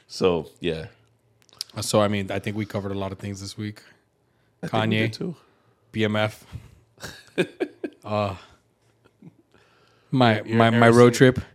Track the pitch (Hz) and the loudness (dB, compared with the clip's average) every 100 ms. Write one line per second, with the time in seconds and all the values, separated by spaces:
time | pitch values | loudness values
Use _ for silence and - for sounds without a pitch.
0 | _ - 92 87 73 _ 87 80 78 _ | _ -4 -2 -2 -6 _ -8 -8 -10 _
1 | _ _ _ _ _ - - - 98 113 | _ _ _ _ _ -18 -14 -12 -2 0
2 | 104 104 95 101 107 104 104 110 98 98 | 0 -2 -6 -8 -8 -8 -8 -8 -8 -8
3 | 98 92 101 98 98 - 107 104 - _ | -10 -10 -12 -14 -14 -12 -14 -14 -20 _
4 | _ _ _ _ _ _ 165 117 110 110 | _ _ _ _ _ _ -6 -4 -2 -2
5 | 113 113 180 156 _ _ _ _ _ 107 | -2 -6 -12 -12 _ _ _ _ _ -4
6 | 107 107 107 - - - - _ _ _ | -2 0 -2 -6 -18 -20 -20 _ _ _
7 | - - - - 175 - - - - - | -20 -20 -10 -6 -6 -8 -12 -10 -18 -16
8 | 101 104 101 92 - _ _ _ _ _ | -8 -4 -4 -8 -16 _ _ _ _ _
9 | _ _ - _ _ _ _ _ _ _ | _ _ -20 _ _ _ _ _ _ _
10 | _ 131 120 107 104 113 113 117 117 117 | _ 2 4 2 0 2 4 6 6 8
11 | 120 120 131 127 - | 6 6 4 4 -4